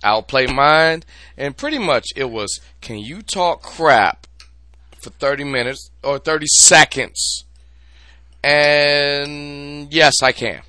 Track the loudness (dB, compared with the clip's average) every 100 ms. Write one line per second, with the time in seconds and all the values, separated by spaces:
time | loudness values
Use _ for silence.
0 | 0 0 0 -2 0 2 4 4 4 0
1 | -8 -20 -20 -10 -10 -8 -6 -4 -2 -2
2 | -4 -8 -8 -6 -8 -10 -16 _ -16 -14
3 | -14 -16 -10 -2 -2 -2 -8 0 4 6
4 | 4 0 -12 -20 -20 _ _ _ _ _
5 | -20 -6 -4 -4 -4 -4 -4 -8 -16 _
6 | -6 -6 -4 -4 0 2 6 6 6 0
7 | -8 -8 -8 -8 -12 -20 _ _ _ _
8 | -20 _ _ _ 2 4 4 4 2 0
9 | 0 -4 -6 -10 -14 -14 -14 -14 -4 2
10 | 4 4 0 0 -6 -8